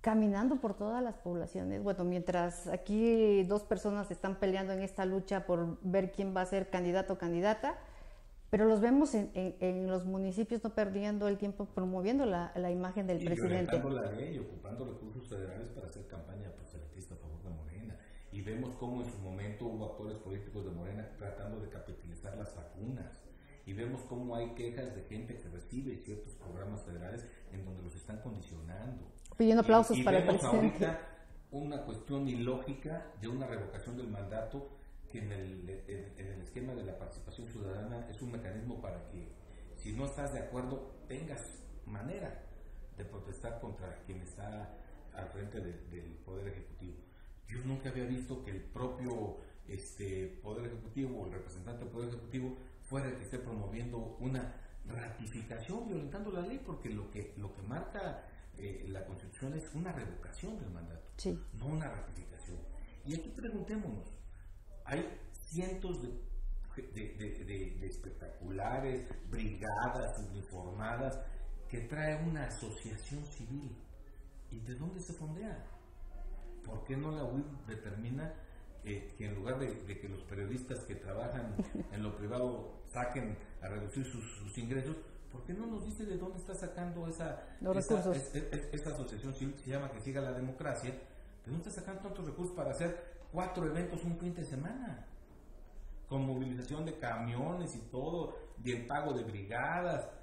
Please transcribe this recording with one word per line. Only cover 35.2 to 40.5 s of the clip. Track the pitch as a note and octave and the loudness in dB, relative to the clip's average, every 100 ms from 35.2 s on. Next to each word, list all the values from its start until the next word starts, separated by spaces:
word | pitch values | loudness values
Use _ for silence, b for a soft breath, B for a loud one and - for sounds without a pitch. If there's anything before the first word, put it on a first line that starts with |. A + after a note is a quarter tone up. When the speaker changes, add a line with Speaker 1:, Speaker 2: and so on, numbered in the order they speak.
Speaker 2:
en | G#2 | -2
el, | G2+ F#2+ F#2 F2 G2 - | -2 -4 -6 -6 -6 -6
en, | G2 G2 G2 | -6 -6 -8
en | G2 | -6
el | F#2+ | -6
esquema | F2 B2 C3 | -6 -4 -4
de | A#2+ | -4
la | G2 F2 | -4 -6
participación | F2 - - - A2 | -6 -8 -8 -8 -8
ciudadana | A2 G2 F#2+ A2 A#2+ A#2 | -6 -4 -4 -4 -4 -6
es | G#2+ | -6
un | B2 | -4
mecanismo | A#2 F#2 G2+ A#2+ G#2+ | -4 -4 -4 -4 -4
para | G2+ F2 E2 | -4 -6 -6
que, | E2+ E2+ - - B B - | -8 -8 -12 -14 B B -8
si | - | -6
no | G#2+ C#3 | -2 -2
estás | C#3+ C#3 | 0 -2
de | B2 | -2
acuerdo, | - | -2